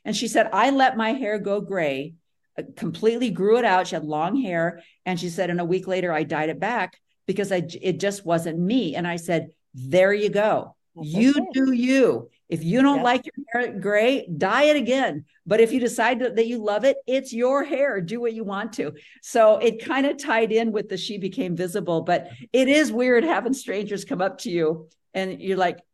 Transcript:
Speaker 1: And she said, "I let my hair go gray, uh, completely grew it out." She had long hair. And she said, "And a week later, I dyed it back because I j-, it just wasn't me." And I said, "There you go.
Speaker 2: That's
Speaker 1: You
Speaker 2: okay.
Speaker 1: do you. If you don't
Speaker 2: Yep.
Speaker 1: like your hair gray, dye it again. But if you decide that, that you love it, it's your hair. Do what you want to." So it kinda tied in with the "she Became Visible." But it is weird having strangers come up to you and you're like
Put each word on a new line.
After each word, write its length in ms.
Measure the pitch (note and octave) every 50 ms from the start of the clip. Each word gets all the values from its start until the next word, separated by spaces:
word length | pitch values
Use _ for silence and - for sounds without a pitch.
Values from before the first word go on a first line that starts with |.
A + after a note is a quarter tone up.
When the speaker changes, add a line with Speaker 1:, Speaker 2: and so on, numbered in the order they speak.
| _
Speaker 1:
And 120 | - G#3+
she 100 | G#3 B3+
said, 220 | A3+ A3 B3+ G#3+ - -
"I 180 | F#3+ A3+ C4+
let 260 | C#4 C4+ C4+ B3+ -
my 160 | A3 A3+ A3 A3+
hair 260 | C4+ C4 G#3 G#3 G#3+
go 220 | G3+ G3+ G3 G#3
gray, 540 | - E3 F#3+ F#3 E3 D3 C3+ C3+ C#3+ D#3+ - _ _ _ _ _ _ _ _ -
uh, 40 | - - -
completely 540 | - - E3+ E3 - - A3 A#3 A#3+ B3+ A#3+
grew 280 | F3 - F#3 G3+ A3 B3
it 60 | B3
out." 220 | G#3+ F#3 F#3 F#3
She 80 | F3 F#3+
had 80 | E3 D3+
long 320 | D3+ D3+ D3+ D#3+ F3+ G#3
hair. 460 | C#4 C4 G3 F3 E3 E3 F3 E3+ F3 - _ _ _ _
And 120 | F3+ F#3 E3+
she 120 | E3 F3
said, 180 | E3 G3 F#3 F3
"And 100 | F3 F3+
a 40 | F3
week 220 | E3 F3+ F#3 F#3
later, 260 | F#3+ F#3 F#3 F3+ F3 D#3+
I 120 | D#3 D#3+
dyed 260 | C#3+ E3 D3 D#3 D#3
it 100 | D#3 -
back 400 | E3 G#3 B3 A#3 F#3 F#3 - _ _ _ _ _ _
because 240 | - F#3+ G3+ G3+ G3
I 100 | G3 F3+ E3
j-, 160 | - - - -
it 160 | F#3 E3+ C3+
just 260 | F#3+ G3+ G3+ G3 -
wasn't 320 | D#3+ E3+ D#3+ E3 F3 D#3 E3
me." 360 | F3 F#3 A#3+ C4 A3 D#3+ -
And 120 | E3 F3
I 100 | F3 E3+
said, 320 | E3+ E3 F#3 F3 D#3+ D3+ - - _ _ _ -
"There 380 | C3 B2+ C3 D3 F3+ F#3 G3 G3+
you 160 | G#3 G#3 G#3
go. 460 | G3+ G3+ G#3 G#3+ F3 B2+ - - - _ _ _ _
Speaker 2:
That's 140 | E3 D#3+ D3+
Speaker 1:
You 220 | D#3 F#3+ A#3 C4
Speaker 2:
okay. 160 | C#4+ D4 B3+ F#4 -
Speaker 1:
do 180 | C4 C4+ C4 C4
you. 560 | A#3+ A#3+ B3+ C4 C4+ B3+ F#3 C3 A#2 - - _ _ _ -
If 160 | F3 D#3+ D3+
you 160 | E3 F#3+ B3+
don't 160 | C4+ C#4+ C#4+
Speaker 2:
Yep. 80 | C4+ C4
Speaker 1:
like 220 | B3 B3 B3+ -
your 180 | - - - C#4+ - - A#3+ B3
hair 160 | - - G3
gray, 480 | E3 G3+ G#3 G#3 A3 B3 C#4 B3+ -
dye 380 | F3 E3+ D3 - F#3+ G#3+ B3+ D4
it 120 | D4+ D4+
again. 500 | D4 A#3 A3 B3+ C4+ C4+ G#3 D3+ D3 - - _ _ _
But 140 | F3 G3 A3+
if 100 | A3+ A3+
you 100 | A3+ C4
decide 400 | A#3+ A#3 - - A3+ A#3 B3+ A3+
that, 160 | C4 A#3+ G3+
that 100 | A3 A3+
you 120 | A3+ B3 A#3+ G#3
love 200 | G#3 G3+ G#3+ G#3+
it, 120 | C4+ C4+ C#4 -
it's 240 | - B3+ C4+ C4 C4 A3
your 300 | A3+ A#3+ B3+ C4+ C#4 E4+
hair. 380 | C#4+ - B3+ C#4 C#4+ A3+ G3
Do 200 | F3 E3 A3 A#3+ A#3+
what 100 | A#3 A3+
you 100 | A3 A3
want 300 | G3 G3 G3 A3 A3+ -
to." 200 | - D3+ D3 D#3+ - - - - _ -
So 360 | - - A#3+ A3 A3 G#3+ -
it 220 | - A#3 A3+ A3+
kinda 340 | - - D4+ C4+ C4+ C#4+ D4
tied 360 | C#4 - D4 A3+ A3+ A3+ G#3+ A3
in 200 | A3 A#3 A3+ G3+
with 160 | G#3 G3+ -
the 80 | F#3+
"she 220 | F3+ - - G#3 G#3
Became 380 | E3+ F#3 F#3+ - B3+ F#3 F3
Visible." 440 | D#3+ F#3 F3+ E3+ G#3 F3 E3+ E3+ D#3+ D3+
But 260 | F3+ F3 D#3 - - - - - - -
it 140 | B3+ C4 C4
is 220 | C#4 D4+ D#4 A#3+
weird 340 | G#3+ A#3 B3+ B3+ B3 A#3 A#3
having 280 | D#4+ E4 F#3 A#3 A#3+ C4+
strangers 520 | - - - F#3+ G3+ G#3 - G3+ F#3 -
come 160 | - - F3+ F#3
up 160 | G3 F#3 -
to 120 | - A#3+
you 380 | F3 E3+ D#3+ D#3 E3 E3 - - _ _ _ _ -
and 260 | F#3+ F#3+ F#3+ F3+ - -
you're 160 | F#3+ F#3+ F#3
like 200 | F#3 F3 - - - _